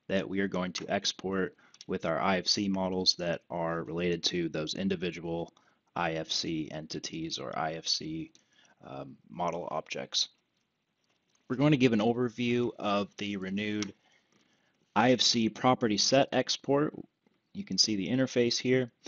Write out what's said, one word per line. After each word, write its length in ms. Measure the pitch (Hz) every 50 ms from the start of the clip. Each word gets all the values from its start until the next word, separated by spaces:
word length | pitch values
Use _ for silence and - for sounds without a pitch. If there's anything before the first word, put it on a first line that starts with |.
| _
that 200 | - 95 98 -
we 120 | - 95 98
are 80 | 98
going 260 | 95 87 90 92 90 85
to 160 | - 82 -
export 680 | 95 101 - - - - - 95 95 95 92 - - _ _ _ - _ -
with 200 | - 95 92 -
our 140 | 85 80 -
I 180 | 80 98 95
F 100 | 90 87
C 200 | - - 110 104
models 480 | 98 95 95 95 92 92 92 92 - - -
that 220 | 87 85 82 - - _
are 320 | - 87 82 82 82 82 80
related 400 | - 82 85 90 90 85 85 -
to 240 | - - 87 85 80
those 240 | 80 80 78 76 -
individual 800 | - 95 95 95 82 90 87 80 85 80 85 82 85 82 - _ _ _ _ _ _ _ _ _
I 180 | - - - 80
F 180 | 80 80 -
C 360 | - - - 87 82 78 76 -
entities 680 | - 80 78 - - 156 - - 160 82 80 165 -
or 200 | - - - -
I 160 | - 80 78 80
F 140 | - -
C, 440 | - - - 78 78 80 - - - _ _ _ _ _ _ _ _ _ _ -
um, 340 | - 135 139 139 135 - - _ -
model 380 | - 175 87 - 165 - - -
objects. 600 | - 78 - - - - 67 - - - - - - _ _ _ _ _ _ _ _ _ _ _ _ _ _ _ _ _ _ _ _ _ _
We're 100 | - 127
going 140 | 117 143 151
to 60 | 156
give 160 | 127 127 127 113
an 60 | 104
overview 720 | 107 117 117 120 127 117 107 120 123 120 120 120 123 113 - -
of 360 | - 104 101 101 101 - _
the 200 | - 104 101 101
renewed 560 | 95 95 95 95 101 107 104 104 104 101 98 - _ _ _ _ _ _ _ _ _ _ _ _ _ _ _ _ _ _ _ _
I 160 | 202 233 127
F 100 | - -
C 280 | - - - 120 110 107
property 480 | - - - 127 127 - 123 107 104
set 320 | 98 - - 131 135 135 -
export. 600 | - 127 127 - - - - - 139 143 151 - - - - - _ _ _ _ _ _ _ _ -
You 100 | 101 98
can 140 | - 95
see 180 | 95 - 110 107
the 140 | 98 92 78
interface 480 | 123 131 131 123 - 127 120 120 -
here. 340 | - - 127 127 131 127 117 - _ _